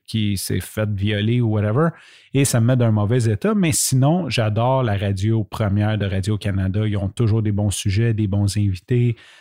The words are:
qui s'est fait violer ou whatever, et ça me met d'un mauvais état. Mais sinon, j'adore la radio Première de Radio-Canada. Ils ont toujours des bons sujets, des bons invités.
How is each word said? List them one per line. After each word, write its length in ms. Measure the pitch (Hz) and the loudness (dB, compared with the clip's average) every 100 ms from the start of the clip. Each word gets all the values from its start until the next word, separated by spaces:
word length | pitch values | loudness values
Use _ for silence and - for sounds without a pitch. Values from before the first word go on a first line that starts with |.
| - | -4
qui 300 | 113 104 98 | -2 0 -2
s'est 240 | - 101 | -2 -4
fait 280 | - - 107 | -4 -4 -4
violer 520 | 101 101 104 107 123 | -2 -2 0 0 0
ou 80 | 117 | 0
whatever, 400 | 107 104 113 165 - - - _ | 0 0 0 0 -2 -14 -20 _
et 120 | 135 | 0
ça 160 | 139 123 | 2 2
me 60 | 117 | 2
met 100 | 127 | 4
d'un 160 | 117 | 2
mauvais 320 | 107 104 127 | 2 2 2
état. 300 | 113 104 202 | 2 0 0
Mais 180 | 220 170 | 0 2
sinon, 560 | - - 131 135 175 160 | 0 0 2 2 2 0
j'adore 560 | 113 110 104 120 131 | -2 0 0 0 0
la 120 | 123 98 | 0 -2
radio 460 | 101 98 104 113 | -2 -2 0 0
Première 560 | 101 - 107 101 104 107 | -2 -2 0 2 0 0
de 80 | 98 | -2
Radio-Canada. 800 | 95 95 107 104 95 95 101 107 | -2 -2 -4 -2 -2 -2 -2 -2
Ils 100 | 104 | -2
ont 120 | 95 | -4
toujours 340 | - 117 110 | -2 0 2
des 100 | 107 | 0
bons 180 | 101 104 | 0 -2
sujets, 440 | - 107 95 117 | -2 -2 0 0
des 140 | 107 107 | 0 0
bons 280 | 101 101 104 | 0 0 0
invités. 600 | 101 92 - 123 120 117 - - | 0 -2 -2 0 0 -2 -10 -20